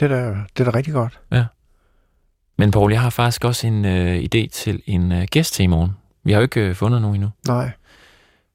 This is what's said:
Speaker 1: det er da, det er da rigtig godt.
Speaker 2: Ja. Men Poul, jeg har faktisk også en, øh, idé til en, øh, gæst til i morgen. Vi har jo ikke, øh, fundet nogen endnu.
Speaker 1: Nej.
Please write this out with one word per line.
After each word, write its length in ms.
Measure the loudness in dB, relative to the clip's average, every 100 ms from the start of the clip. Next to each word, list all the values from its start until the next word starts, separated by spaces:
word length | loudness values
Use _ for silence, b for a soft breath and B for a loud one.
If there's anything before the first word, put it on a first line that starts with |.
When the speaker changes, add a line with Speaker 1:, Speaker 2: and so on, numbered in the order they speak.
Speaker 1:
det 120 | 0
er 40 | 0
da, 200 | -2 -4 -6 -2
det 100 | 0
er 40 |
da 60 | 0
rigtig 160 | -2
godt. 260 | -2 -4 -6 -2
Speaker 2:
Ja. 120 | 0 0 -6 _ _ _ _ _ _ _ _ _ 0
Men 120 | 2
Poul, 220 | 4 4
jeg 80 | 2
har 100 | 0
faktisk 340 | 0 -2 0
også 220 | -2 -2 -2
en, 180 | 0
øh, 340 | 0 0 0 -2
idé 280 | 0 0 -2
til 340 | -6 -6 -6 -2
en, 260 | 0 0
øh, 100 | 0 0
gæst 240 | 0 -2
til 80 | 0
i 40 | 2
morgen. 300 | 2 0 -2 _ _
Vi 80 | 0
har 60 | 2
jo 40 |
ikke, 180 | 2 0
øh, 140 | -2
fundet 260 | 0 0 0
nogen 120 | 0 -2
endnu. 140 | -4 -6 -4
Speaker 1:
Nej. 240 | -2 -4 -10 b b b b b b b